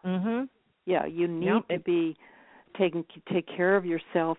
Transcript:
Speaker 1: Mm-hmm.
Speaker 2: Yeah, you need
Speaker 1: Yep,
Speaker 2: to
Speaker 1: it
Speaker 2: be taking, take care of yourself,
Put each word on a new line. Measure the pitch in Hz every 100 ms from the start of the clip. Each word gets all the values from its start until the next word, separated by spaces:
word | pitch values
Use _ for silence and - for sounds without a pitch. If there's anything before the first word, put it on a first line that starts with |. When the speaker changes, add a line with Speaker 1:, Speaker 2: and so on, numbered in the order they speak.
Speaker 1:
Mm-hmm. | 185 185 214 233 262 _ _ _ -
Speaker 2:
Yeah, | 175 -
you | 165 175
need | 165 185
Speaker 1:
Yep, | 214 -
Speaker 2:
to |
Speaker 1:
it | 175
Speaker 2:
be | 175 170 165 156 - - - - _ -
taking, | 185 165 - 156 -
take | 185 165
care | - 180 196
of |
yourself, | 180 165 - 175 165